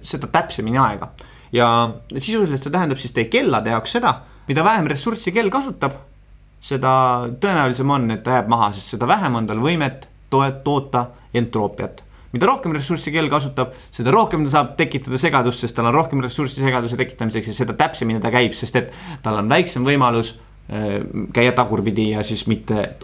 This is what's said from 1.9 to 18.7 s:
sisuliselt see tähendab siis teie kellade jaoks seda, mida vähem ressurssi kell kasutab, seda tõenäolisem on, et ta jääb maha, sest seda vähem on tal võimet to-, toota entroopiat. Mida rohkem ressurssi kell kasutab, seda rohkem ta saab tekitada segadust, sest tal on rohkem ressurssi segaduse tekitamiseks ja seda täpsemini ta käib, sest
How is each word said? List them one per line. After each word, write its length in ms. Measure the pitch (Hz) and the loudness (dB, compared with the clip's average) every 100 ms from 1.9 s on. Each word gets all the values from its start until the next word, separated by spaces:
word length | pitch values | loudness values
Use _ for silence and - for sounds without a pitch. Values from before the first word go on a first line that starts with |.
| 113 - 135 | -4 -10 -8
sisuliselt 460 | 135 220 190 135 | -2 0 2 0
see 100 | 143 | -2
tähendab 260 | 175 170 131 | -2 0 -2
siis 140 | 123 | -2
teie 140 | - 113 | -2 0
kellade 440 | 240 262 117 107 | 2 2 2 0
jaoks 200 | 113 - | -2 -2
seda, 300 | 240 233 123 - - - | 0 0 0 -6 -14 -4
mida 160 | 143 | 2
vähem 220 | 180 220 151 | 2 2 0
ressurssi 440 | 139 240 220 - | -2 -2 -2 -2
kell 180 | 185 214 | 0 2
kasutab, 420 | 262 269 - 139 - - - _ - - _ | 0 -2 -2 -2 -2 -12 -20 _ -20 -20 _
seda 640 | - 135 131 131 127 123 120 123 | -4 0 2 4 4 2 -2 -2
tõenäolisem 480 | 202 175 135 120 135 | 0 2 2 2 2
on, 220 | 143 113 | 2 0
et 120 | 113 | -2
ta 140 | 120 127 | 0 0
jääb 100 | 107 | 2
maha, 240 | 117 104 | 2 2
sest 220 | 98 - 113 | -2 -8 -2
seda 120 | 120 | 0
vähem 280 | 202 165 120 | 2 2 0
on 120 | 110 | -2
tal 120 | 110 | 0
võimet 480 | 135 170 139 - - - - | 0 0 -2 -4 -14 -20 0
to-, 160 | 135 139 135 | 2 2 0
toota 440 | 143 143 139 127 123 - - | -2 0 0 -2 -2 -8 -4
entroopiat. 720 | 120 117 110 101 - 110 - - - - | -2 0 0 -2 -4 -10 -10 -20 -20 -10
Mida 160 | 123 196 | 2 2
rohkem 240 | 269 175 | 2 -2
ressurssi 400 | 151 139 170 - | -4 -4 -4 -2
kell 160 | 156 156 | -2 0
kasutab, 440 | 147 135 131 123 - - | 0 -2 -2 -4 -6 -14
seda 200 | - 120 | -4 2
rohkem 340 | 208 214 160 147 | 4 4 0 2
ta 60 | |
saab 240 | 147 131 - | 2 2 0
tekitada 400 | 151 135 127 131 | -2 -2 -4 -2
segadust, 420 | 170 139 123 120 | 2 2 2 0
sest 160 | 117 120 | -4 0
tal 140 | 117 | 2
on 40 | |
rohkem 280 | 139 160 139 | 2 2 -2
ressurssi 380 | 123 - 139 135 | -2 -4 -4 0
segaduse 340 | 135 127 117 117 | 0 0 -2 -2
tekitamiseks 520 | 127 - 113 110 107 | -4 -4 -4 -2 -4
ja 60 | |
seda 200 | 104 120 | -2 -2
täpsemini 480 | - 151 - 113 110 | 0 0 0 -2 -2
ta 100 | 95 | 2
käib, 220 | 208 208 | 2 2
sest 220 | - 117 | 0 -2